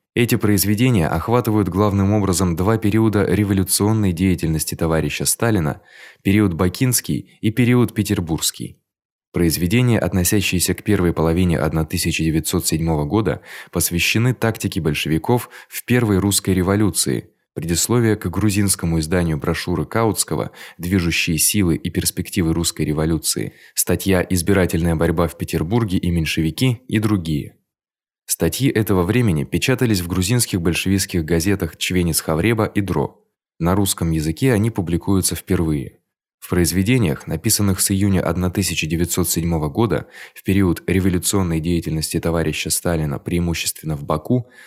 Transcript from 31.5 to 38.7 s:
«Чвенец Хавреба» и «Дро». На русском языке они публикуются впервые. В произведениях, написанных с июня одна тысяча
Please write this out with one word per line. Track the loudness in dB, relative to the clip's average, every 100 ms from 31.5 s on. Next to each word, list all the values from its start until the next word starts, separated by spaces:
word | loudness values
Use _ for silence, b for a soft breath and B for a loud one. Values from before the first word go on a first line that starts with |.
| 0 -2 -6
«Чвенец | -2 0 0 0
Хавреба» | -2 0 2 0 0
и | -2
«Дро». | -2 -2 -4 -6 _ _ _ -4
На | 0
русском | 2 0 0 -2
языке | 0 -2 0 2
они | 2 0
публикуются | -2 -2 -2 0 0 0
впервые. | -4 -2 0 0 -2 -4 -14 _ _ _ _
В | -2
произведениях, | 0 2 2 2 2 2 -2 -4
написанных | -4 -2 0 0 0
с | 0
июня | 0 2 2
одна | 0 -2 -2
тысяча | -2 -2